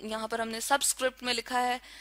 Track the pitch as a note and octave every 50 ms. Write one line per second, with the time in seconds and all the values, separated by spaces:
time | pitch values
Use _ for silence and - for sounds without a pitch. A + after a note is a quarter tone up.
0 | - A3 A3 A3 A3 A3 A#3 A3+ A3+ A3+ A3 A3+ - - C#4 C#4 - - - -
1 | B3+ B3+ B3 - B3 B3 A#3+ A#3 A3+ - B3+ B3+ B3 B3 B3 B3+ - - - -